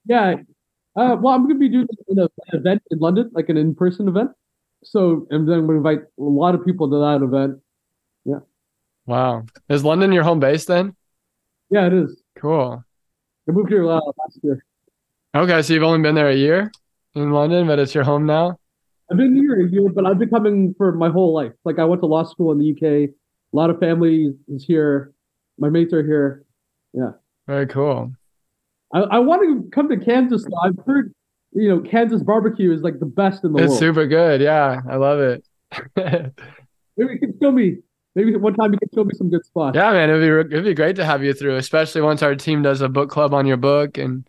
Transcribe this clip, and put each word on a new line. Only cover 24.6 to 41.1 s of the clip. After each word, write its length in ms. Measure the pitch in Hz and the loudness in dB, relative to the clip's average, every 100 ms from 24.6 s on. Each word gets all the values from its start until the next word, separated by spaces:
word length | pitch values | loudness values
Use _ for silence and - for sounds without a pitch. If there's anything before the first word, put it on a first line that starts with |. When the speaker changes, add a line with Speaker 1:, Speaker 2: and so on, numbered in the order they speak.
Speaker 1:
here. 500 | - 160 151 143 139 _ _ _ _ - | -2 0 2 0 -4 _ _ _ _ -6
My 120 | 147 | -2
mates 240 | 165 170 | 0 0
are 100 | 170 | 0
here. 420 | 151 151 139 135 _ _ _ _ _ | 0 0 0 -4 _ _ _ _ _
Yeah. 180 | 127 120 - _ _ - | -8 -8 -10 _ _ -8
Speaker 2:
Very 180 | 139 139 | -4 -4
cool. 460 | 135 143 123 120 127 _ _ _ _ _ _ _ | -2 -2 -2 -6 -14 _ _ _ _ _ _ _
Speaker 1:
I, 60 | 165 | -2
I 200 | 202 220 | 2 2
want 220 | 247 359 | 2 2
to 280 | 370 254 - | 2 0 -2
come 180 | - 294 | -2 0
to 80 | 214 | 0
Kansas, 460 | - 240 254 226 | 0 2 2 -2
though. 140 | - 170 | -4 -2
I've 160 | 185 185 - | -2 -2 -2
heard, 280 | 277 202 - _ _ _ | -2 -2 -8 _ _ _
you 160 | - 214 | -2 0
know, 100 | 175 | 0
Kansas 420 | - 233 233 226 | 0 0 2 0
barbecue 500 | 143 220 214 220 185 | 0 0 0 0 0
is, 100 | 160 | 0
like, 180 | 165 143 | -2 -6
the 80 | 151 | -6
best 360 | - 196 190 | -2 -2 0
in 100 | 175 | -2
the 100 | 147 | 2
Speaker 2:
It's 60 | 135 | 2
Speaker 1:
world. 100 | 123 | 4
Speaker 2:
super 260 | 160 160 151 | 2 2 2
good. 360 | 156 170 139 | 2 2 2
Yeah, 400 | 143 156 139 127 127 | 2 2 2 -2 -6
I 100 | 131 | -2
love 220 | 139 147 | 0 2
it. 240 | 135 120 - _ _ - - - | 0 -2 -8 _ _ -18 -10 -6
<laughs> 0 | |
Speaker 1:
Maybe 1200 | 185 170 131 - - - _ _ _ - 254 | -2 -4 -4 -14 -20 -20 _ _ _ -4 -4
you 60 | 214 | -4
can 140 | 247 - | -6 0
show 100 | 277 | 2
me. 260 | 254 190 - - _ _ 185 | 4 2 -2 -10 _ _ -2
Maybe 200 | 220 208 | 0 2
one 200 | 208 208 | 0 0
time 180 | 214 | 0
you 60 | 202 | 0
can 100 | 208 | -2
show 100 | 226 | -2
me 100 | 202 | -2
some 160 | - 180 | -2 -2
good 160 | 170 - | -2 -2
spots. 300 | 175 143 139 | -4 -2 0
Speaker 2:
Yeah, 160 | 208 | 2
man, 180 | 190 156 | 4 2
it'd 120 | 156 | 4
be 80 | 160 | 4
re-, 120 | 156 | 2
it'd 220 | 160 151 208 | 0 -2 -2
be 80 | |
great 220 | 156 156 190 | 0 0 0
to 100 | |
have 180 | 160 | -2